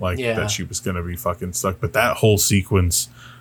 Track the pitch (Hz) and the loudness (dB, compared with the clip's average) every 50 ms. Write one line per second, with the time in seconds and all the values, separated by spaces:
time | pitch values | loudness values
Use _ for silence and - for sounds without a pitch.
0 | - 90 90 131 127 117 113 110 104 104 - - 90 - 98 - - 98 92 90 | -4 -2 -2 -2 -2 -2 -2 0 -2 -2 -2 -4 -6 -6 -8 -6 -6 -4 -4 -4
1 | 85 87 87 87 - 87 87 - - 90 87 - - 98 92 - - 101 - 110 | -4 -6 -8 -4 -4 -4 -4 -4 -6 -8 -6 -4 -4 -4 -2 -2 -4 -2 0 2
2 | 117 117 - - - 110 104 95 - - 101 98 92 - 107 95 90 87 - - | 2 2 2 4 4 4 4 4 4 2 2 2 2 2 2 4 4 4 2 0
3 | - - - - - - - - | -2 -6 -10 -18 -20 -20 -20 -20